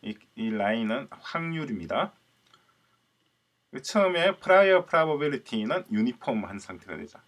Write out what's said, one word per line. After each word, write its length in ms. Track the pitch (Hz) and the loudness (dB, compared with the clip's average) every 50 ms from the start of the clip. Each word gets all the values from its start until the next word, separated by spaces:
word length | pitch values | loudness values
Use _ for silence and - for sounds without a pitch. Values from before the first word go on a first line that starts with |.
이, 140 | - 104 107 - _ _ _ | -12 -12 -14 -14 _ _ _
이 140 | - 113 113 | -6 -6 -4
라인은 560 | 107 104 101 101 110 117 113 107 117 - - - | -2 0 0 0 0 0 -2 -2 -4 -4 -6 -10
확률입니다. 1040 | - - - - - 170 165 165 165 160 151 135 113 98 85 - - 117 170 202 _ _ _ _ _ _ _ _ _ _ _ _ _ _ _ _ _ _ _ _ _ _ _ _ _ _ _ _ _ _ _ _ - - | -18 -18 -16 -8 -6 -6 -4 -4 -6 -6 -6 -6 -8 -8 -6 -4 -2 -2 -2 -4 _ _ _ _ _ _ _ _ _ _ _ _ _ _ _ _ _ _ _ _ _ _ _ _ _ _ _ _ _ _ _ _ -16 -14
처음에 560 | - - - 214 196 185 180 170 170 190 190 | -12 -2 0 2 2 2 2 2 0 0 0
prior 480 | - - - 185 190 196 190 185 180 180 | -2 2 6 6 8 8 8 6 4 4
probability는 960 | - - 165 160 160 151 143 147 151 143 127 - - - 110 107 110 151 185 180 - | 2 2 2 4 2 2 0 0 -2 -2 -4 -8 -6 -4 -4 -2 -2 -2 -4 -4 -2
유니폼한 680 | 107 104 110 123 120 - - - 123 110 95 87 98 98 | 0 0 0 0 -2 -4 -6 -4 -4 -4 -4 -8 -12 -14
상태가 360 | - - 92 90 - - 85 | -14 -14 -16 -16 -14 -14 -12
되죠. 240 | 80 87 - _ - _ | -12 -12 -14 _ -20 _